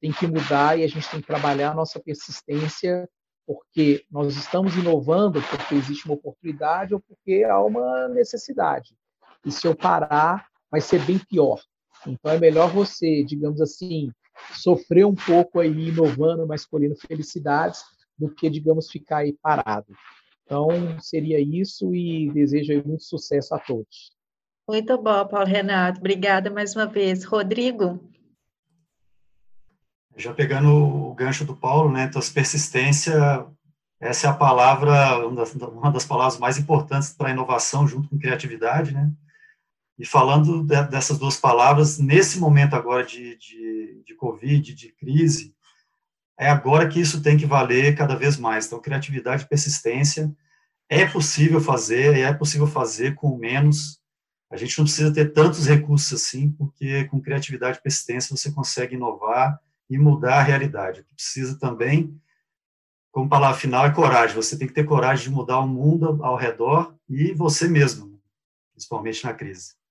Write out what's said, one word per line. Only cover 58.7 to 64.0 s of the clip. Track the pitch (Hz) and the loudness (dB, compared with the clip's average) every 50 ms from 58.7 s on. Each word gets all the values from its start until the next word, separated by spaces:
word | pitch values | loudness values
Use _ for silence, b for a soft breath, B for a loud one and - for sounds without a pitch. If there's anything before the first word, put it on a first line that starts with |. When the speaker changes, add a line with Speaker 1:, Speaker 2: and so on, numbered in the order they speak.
| - - 123 123 123 | -4 -6 -6 -6 -6
Speaker 3:
inovar | 127 123 120 110 - 104 110 117 123 131 151 147 - _ _ _ _ _ _ | -6 -6 -6 -6 -6 -4 -2 0 2 2 0 0 -4 _ _ _ _ _ _
e | 131 135 | 0 4
mudar | 147 147 147 147 139 123 131 143 | 6 6 6 4 2 2 2 4
a | 135 | 4
realidade. | 127 139 135 139 147 - - 98 92 95 - | 4 2 0 0 -4 -6 -6 -8 -8 -8 -10
O | - | -14
que | _ _ | _ _
precisa | _ - - - 135 131 127 135 - | _ -12 -10 -8 -8 -8 -8 -8 -6
também, | - 127 117 110 117 131 147 165 165 151 - - _ _ _ _ _ _ _ _ _ _ _ _ _ _ _ _ _ _ _ | -6 -6 -4 -4 -2 0 2 0 0 -2 -6 -16 _ _ _ _ _ _ _ _ _ _ _ _ _ _ _ _ _ _ _
como | 131 131 147 | -4 -2 2
palavra | 147 139 139 135 131 - | 2 4 4 4 0 0
final, | - 139 127 123 135 | -4 -2 0 2 2
é | 151 147 | 2 4
coragem. | 170 | 4